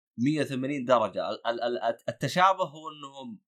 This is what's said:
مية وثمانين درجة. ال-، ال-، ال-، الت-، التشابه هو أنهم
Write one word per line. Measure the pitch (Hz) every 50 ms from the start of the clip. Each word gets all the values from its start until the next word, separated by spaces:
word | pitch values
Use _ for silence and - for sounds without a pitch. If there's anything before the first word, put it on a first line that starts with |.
| _ _ _ -
مية | 120 143 156 151
وثمانين | 135 139 139 127 131 135 147 143 123
درجة. | 123 127 117 110 98 87 95 82 87
ال-، | 110 - - 113
ال-، | 117 117 117
ال-، | 120 123 - -
الت-، | 117 117 - _ -
التشابه | 113 - - 131 - 180 180 196 190 185 185
هو | 156 143 160 156 160
أنهم | 151 151 147 139 139 139 131 120 107 95 _